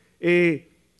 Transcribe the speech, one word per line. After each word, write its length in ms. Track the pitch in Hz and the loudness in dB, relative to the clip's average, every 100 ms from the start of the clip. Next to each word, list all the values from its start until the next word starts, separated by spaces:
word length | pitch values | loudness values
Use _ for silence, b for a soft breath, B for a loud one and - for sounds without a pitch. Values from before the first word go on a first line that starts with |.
| b b | b b
eh, 500 | 170 175 175 151 - _ _ _ | -2 0 0 -2 -8 _ _ _